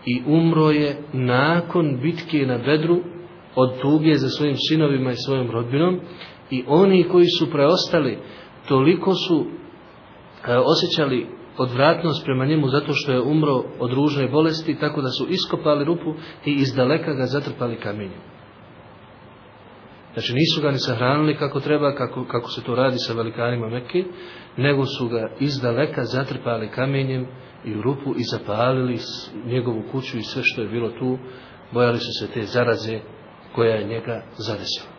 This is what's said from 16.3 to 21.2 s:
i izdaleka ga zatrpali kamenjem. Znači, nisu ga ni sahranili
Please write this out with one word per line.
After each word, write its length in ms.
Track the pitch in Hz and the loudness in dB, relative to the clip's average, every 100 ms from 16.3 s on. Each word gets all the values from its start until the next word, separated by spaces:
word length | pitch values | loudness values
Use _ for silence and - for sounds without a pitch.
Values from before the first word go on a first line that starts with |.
| - | -8
i 80 | - | -2
izdaleka 640 | 143 135 120 127 160 - | 0 0 2 2 2 0
ga 120 | 135 127 | -2 -2
zatrpali 500 | 139 139 - 120 110 | -2 -4 -6 -6 -6
kamenjem. 580 | 107 104 98 92 - - - - - - - - - - - - - - - - - - - | -8 -8 -10 -12 -18 -20 -20 -20 -20 -20 -20 -20 -20 -20 -20 -20 -20 -20 -20 -20 -20 -20 -12
Znači, 220 | 113 - | -8 -4
nisu 280 | 123 160 165 | 0 0 2
ga 80 | 147 | 0
ni 80 | 135 | -2
sahranili 580 | 135 117 123 143 | -2 0 2 2